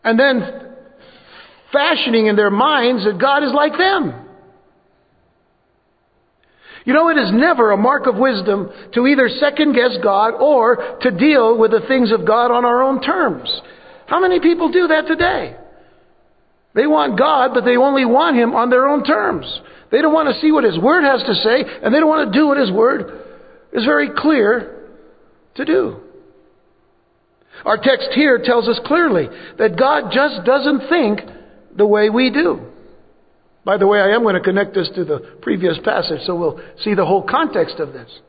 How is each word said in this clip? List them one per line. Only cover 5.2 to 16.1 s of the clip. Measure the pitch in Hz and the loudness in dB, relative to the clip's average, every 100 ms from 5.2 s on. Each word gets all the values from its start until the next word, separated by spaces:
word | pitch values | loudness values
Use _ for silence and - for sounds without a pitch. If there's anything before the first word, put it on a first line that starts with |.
| _ _ _ _ _ _ _ _ _ _ _ _ _ _ - - | _ _ _ _ _ _ _ _ _ _ _ _ _ _ -20 -10
You | - | 0
know, | 285 330 | 2 2
it | 311 | 2
is | 202 | 2
never | 214 330 285 220 | 2 2 2 2
a | 202 | 2
mark | 240 277 269 | 2 2 0
of | 208 | 0
wisdom | 262 208 190 202 180 - - | 0 0 -2 -4 -6 -14 -6
to | 233 254 | 0 2
either | 277 240 - | 2 2 0
second | 294 285 302 | -2 2 2
guess | 240 247 - | 2 0 0
God | 214 196 220 | 0 2 0
or | 226 277 269 233 233 - - | 2 2 4 2 0 -4 -4
to | 254 | -2
deal | 175 285 285 220 233 | 2 2 4 4 4
with | 220 | 2
the | 214 220 | 2 0
things | 262 226 | 0 2
of | 220 175 | 0 2
God | 220 240 | 2 2
on | 240 | 2
our | 247 240 | 2 2
own | 262 269 | 0 -2
terms. | 269 370 277 139 - - - - - - - | -2 0 -2 -4 -8 -8 -10 -20 -20 -20 -4
How | 330 | 0
many | 370 359 | 0 2
people | 320 339 330 | 0 0 0
do | 359 349 | 0 2
that | 311 311 | 0 -2
today? | 320 349 - - - - - _ _ _ | -2 -2 -2 -8 -16 -20 -20 _ _ _